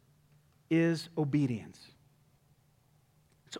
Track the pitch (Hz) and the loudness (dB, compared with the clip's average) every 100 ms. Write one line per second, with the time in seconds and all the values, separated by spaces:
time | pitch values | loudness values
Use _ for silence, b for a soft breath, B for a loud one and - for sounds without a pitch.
0 | _ _ _ _ _ _ - 165 165 160 | _ _ _ _ _ _ 0 2 2 0
1 | - - 147 147 135 117 90 - - - | -4 -4 0 2 0 -2 -8 -20 -20 -20
2 | _ _ _ _ _ _ _ _ _ _ | _ _ _ _ _ _ _ _ _ _
3 | _ _ _ _ - | _ _ _ _ -14